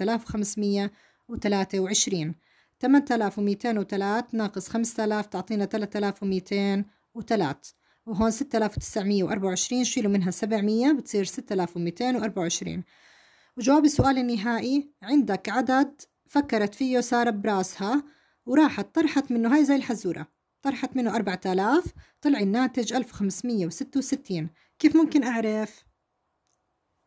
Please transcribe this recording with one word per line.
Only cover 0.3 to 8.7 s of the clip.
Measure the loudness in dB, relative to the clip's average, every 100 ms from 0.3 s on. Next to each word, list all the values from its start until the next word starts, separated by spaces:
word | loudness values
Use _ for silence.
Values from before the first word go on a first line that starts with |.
| -6 -4 -2 0 0 -2 -8 _ _ -14
وثلاثة | -6 0 0 0 -2
وعشرين. | -2 -2 -2 -2 -4 -8 _ _ _ _
ثمانية | 4 4 4
آلاف | 0 0 -2
ومئتين | -2 -2 -2 -2
وثلاثة | -2 -2 -2 -2 -2
ناقص | -4 -4 -6 -6
خمسة | -4 -2 -2 -2
آلاف | -2 -4
تعطينا | -8 -4 -4 -2
ثلاثة | -4 -4 -2
آلاف | -4 -2
ومئتين | -4 -4 -2 -2 0 0 -4 _ _
وثلاثة، | -10 -2 0 0 -4 -12 -20 _ _ -8
وهون | -2 0
ستة | 0 -2 0
آلاف | -2